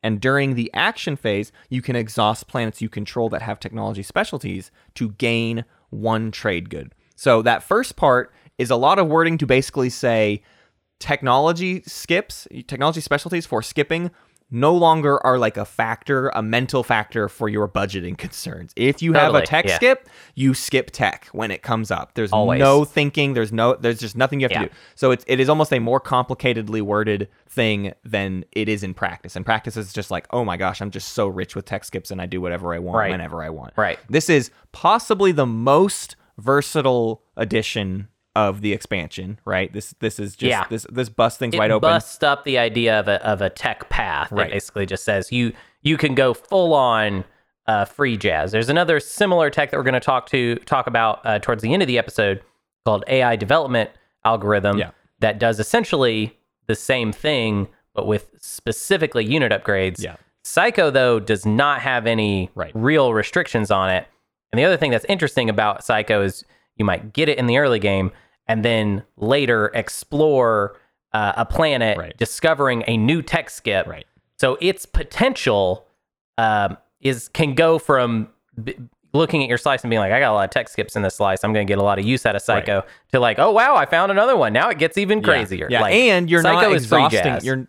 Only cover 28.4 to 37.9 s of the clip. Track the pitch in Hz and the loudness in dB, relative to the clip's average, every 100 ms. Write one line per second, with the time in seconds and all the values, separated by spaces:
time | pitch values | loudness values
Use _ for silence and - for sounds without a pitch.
28.4 | - 104 107 104 98 90 90 85 - 90 | -6 -4 -2 -4 -6 -6 -8 -8 -14 -12
29.4 | 101 110 - 110 98 107 98 90 - 123 | -4 -2 -2 -10 -10 -10 -6 -8 -4 -4
30.4 | 110 87 92 92 101 92 - - 101 92 | -4 -4 -4 -4 -10 -10 -10 -4 -4 -4
31.4 | 90 104 - 98 - 92 - 92 90 92 | -8 -10 -10 -10 -8 -12 -10 -10 -8 -6
32.4 | 90 87 87 85 87 110 101 90 80 82 | -4 -6 -6 -6 -4 -2 -2 -4 -8 -10
33.4 | 80 78 62 - 101 - - 147 156 151 | -10 -12 -8 -2 -2 -4 -2 -2 2 0
34.4 | 123 _ _ - 175 226 - 202 196 151 | 0 _ _ -2 2 2 0 0 2 2
35.4 | 127 113 123 147 196 - - - _ - | -2 0 2 4 4 0 -12 -20 _ -8
36.4 | 110 139 139 160 135 123 113 110 _ - | 0 0 0 0 0 0 -2 -6 _ -8
37.4 | 110 110 107 113 98 | -2 -2 -2 -4 -6